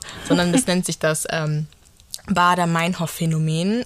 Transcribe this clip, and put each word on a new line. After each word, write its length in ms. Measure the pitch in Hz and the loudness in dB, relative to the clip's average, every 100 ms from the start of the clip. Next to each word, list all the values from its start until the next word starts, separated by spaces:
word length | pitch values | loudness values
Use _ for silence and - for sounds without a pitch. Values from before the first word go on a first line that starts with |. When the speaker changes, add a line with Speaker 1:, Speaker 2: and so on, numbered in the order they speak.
| - - - | -6 -14 0
Speaker 1:
sondern 240 | 175 175 | 2 4
das 120 | 175 214 | 2 2
Speaker 2:
<laughs> 20 | |
Speaker 1:
nennt 180 | 180 175 | 0 0
sich 140 | - | -2
das, 260 | 156 160 - | 0 -2 -2
ähm, 380 | 160 156 151 151 - _ _ - - - | -2 -2 -2 -4 -10 _ _ -18 -16 -2
Bader-Meinhof-Phänomen 1600 | 180 180 180 170 165 170 175 160 - 165 160 160 160 185 233 | 2 4 4 2 2 0 -2 -4 -2 -2 0 0 0 0 -2